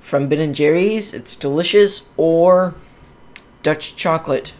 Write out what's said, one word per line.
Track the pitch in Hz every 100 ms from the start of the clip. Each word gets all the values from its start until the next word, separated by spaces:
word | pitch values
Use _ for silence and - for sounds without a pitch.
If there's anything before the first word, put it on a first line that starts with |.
from | - 143 139
Ben | 151
and | 156 139
Jerry's, | 147 165 202 220 202
it's | - - -
delicious, | 139 143 170 208 202 - - -
or | 160 165 175 185 185 - - - - - - - - _
Dutch | 147 151 - -
Chocolate | 180 160 - 131 -